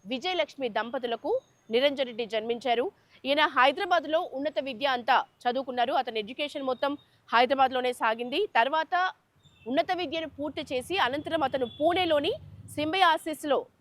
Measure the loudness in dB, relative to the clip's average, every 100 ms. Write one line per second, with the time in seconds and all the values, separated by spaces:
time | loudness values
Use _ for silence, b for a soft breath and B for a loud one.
0 | -6 -6 -2 -2 -2 -2 -4 -2 -4 -4
1 | -4 -4 -2 -2 _ _ _ 2 2 0
2 | -4 -4 -4 -4 -2 -4 0 0 0 _
3 | b b -2 2 2 6 4 4 0 0
4 | 2 -2 -2 -4 -4 -4 -6 -2 -2 0
5 | 4 2 2 _ -2 -2 -4 -2 0 0
6 | 0 -4 -6 -6 -6 -4 -4 -2 -2 -4
7 | b b _ 4 4 4 4 2 -2 0
8 | 0 0 -2 -2 2 2 2 0 0 0
9 | 0 -4 _ _ _ _ -4 -2 0 -2
10 | -4 -6 -8 -8 -8 -8 -6 -6 -4 0
11 | 0 -2 -4 -2 -2 -2 -6 0 0 2
12 | 2 2 0 -6 -10 -20 -14 -6 -2 4
13 | 4 4 -2 -8 0 0 0 _